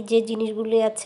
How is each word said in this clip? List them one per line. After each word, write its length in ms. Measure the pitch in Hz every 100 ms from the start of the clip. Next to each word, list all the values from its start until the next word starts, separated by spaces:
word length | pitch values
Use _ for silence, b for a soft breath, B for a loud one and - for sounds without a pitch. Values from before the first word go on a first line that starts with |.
যে 160 | 214 226
জিনিসগুলি 560 | 220 220 220 214 220 226
আছে 220 | 220 -